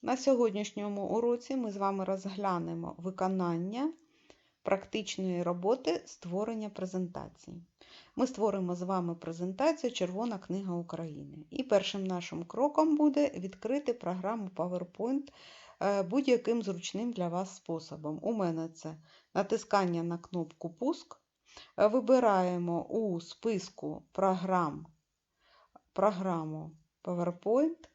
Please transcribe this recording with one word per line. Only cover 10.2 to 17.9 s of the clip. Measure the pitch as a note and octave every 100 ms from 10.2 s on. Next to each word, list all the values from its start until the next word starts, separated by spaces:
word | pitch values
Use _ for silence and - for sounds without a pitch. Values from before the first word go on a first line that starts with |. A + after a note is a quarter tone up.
| A#3 G3+
книга | - F#3 G3
України». | F3 E3+ E3+ E3 D3 C#3+ D3+ D#3
І | C#4+
першим | C4 G3+ F#3+ G3+ F#3+
нашим | F3+ E3+ E3
кроком | E3+ - C#4+ D4 D#4+ D4
буде | D4+ C#4+ D4
відкрити | - F#3+ F#3+ A3 C4+ C#4+
програму | A#3+ E3 F#3 F#3 A3+ F#3+ -
PowerPoint, | F3+ F3+ F3 - A3 C#4 C#4+ - - - - -
е, | G3 G3+
будь-яким | F#3 A#3+ C4+ A#3+ A#3+ A#3
зручним | G3 F3 F3 F#3+ A#3+
для | A3 F3
вас | F3 F#3+ F#3
способом. | - E3 D#3+